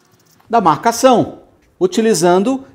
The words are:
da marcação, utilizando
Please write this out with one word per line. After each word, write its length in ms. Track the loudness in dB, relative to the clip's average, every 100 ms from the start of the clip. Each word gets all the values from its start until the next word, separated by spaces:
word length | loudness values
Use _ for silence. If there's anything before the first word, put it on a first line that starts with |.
| _ _ _ _ -4
da 120 | 0
marcação, 800 | 0 0 -2 0 2 2 0 -8 _ _ _ -6
utilizando 840 | -4 0 0 0 2 2 0 -4 -10